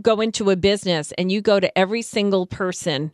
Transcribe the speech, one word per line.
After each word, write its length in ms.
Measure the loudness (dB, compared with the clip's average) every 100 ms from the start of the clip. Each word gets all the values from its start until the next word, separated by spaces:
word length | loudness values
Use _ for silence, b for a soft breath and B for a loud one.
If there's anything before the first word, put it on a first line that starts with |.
go 180 | 2 2
into 300 | 0 -2 0
a 60 | 2
business 560 | 2 0 0 -2 -2 -4
and 160 | -2
you 80 | 0
go 180 | 2 4
to 180 | 2 2
every 240 | 0 0
single 440 | -4 -2 2 2 -2
person 640 | -4 -4 -4 -4 -4 -4